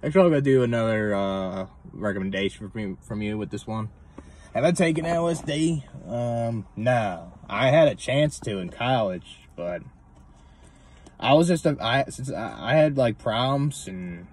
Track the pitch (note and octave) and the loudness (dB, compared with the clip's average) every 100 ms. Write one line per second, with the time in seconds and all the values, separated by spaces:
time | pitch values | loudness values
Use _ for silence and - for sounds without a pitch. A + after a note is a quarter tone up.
0 | D3 E3+ F3 D3+ C#3 C3 B2 A#2 A2+ A2 | 4 6 6 6 4 4 4 2 2 2
1 | G#2+ G2+ G2 F#2+ F#2 F#2+ F#2+ - - E2+ | 0 0 0 -2 -4 -6 -10 -14 -18 -6
2 | G#2 G2 F#2+ F#2+ G2 - G#2 A2+ G#2 F#2 | -4 -2 -4 -2 -4 -4 -12 -8 -8 -8
3 | - G#2 G#2 G#2+ G2+ G2+ - A2 A2 - | -8 -6 -4 -4 -6 -8 -6 -6 -6 -12
4 | - - - - - A2+ D3+ F3 E3+ D#3+ | -20 -20 -20 -20 -8 0 2 2 2 2
5 | E3 E3+ E3+ E3 - D3 D#3+ D#3+ - C3 | -2 -2 0 -2 -4 -2 0 -2 -6 -18
6 | - A#2+ A#2+ A#2 A#2 A#2 G#2 - A#2 B2 | -10 -6 -4 -2 -4 -4 -8 -4 0 0
7 | G#2+ E2+ F2 - - G2+ C3 D3+ D3+ F2+ | 0 -6 -12 -18 -8 0 4 6 4 2
8 | - C3 D3+ - - G2+ F2+ - A#2+ B2+ | -4 0 0 -2 -8 -6 -8 -6 -2 0
9 | G#2 F#2 - - - - F2 F2 - - | 0 -4 -12 -20 -20 -10 -8 -8 -12 -20
10 | - - - - - - - - - - | -20 -20 -20 -20 -20 -20 -20 -20 -20 -20
11 | - - - D3 E3+ E3+ E3 C#3+ A2+ C3 | -20 -8 4 4 6 4 2 0 0 0
12 | - - C3 F2+ A2 A2 A2+ D3+ D3+ C#3 | 0 -6 -8 -6 -8 -6 2 4 4 4
13 | A#2+ G#2+ - A2 B2+ C#3 D3 - - F#2 | 0 0 -2 0 0 2 0 -4 -10 -10
14 | F2+ E2+ - | -10 -12 -16